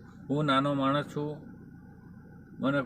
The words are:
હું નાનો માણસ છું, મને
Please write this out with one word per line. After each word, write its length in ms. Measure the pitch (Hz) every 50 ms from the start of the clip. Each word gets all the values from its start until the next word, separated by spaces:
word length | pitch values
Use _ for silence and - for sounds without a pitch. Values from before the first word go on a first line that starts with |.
| - - - - -
હું 180 | - 135 147 151
નાનો 260 | 143 135 135 139 143 143
માણસ 320 | 139 135 135 139 147 143 -
છું, 200 | - 151 147 151 147 143 - - - - - - - - - - - - - - - - - - - - - - - -
મને 200 | 120 131 143 143 127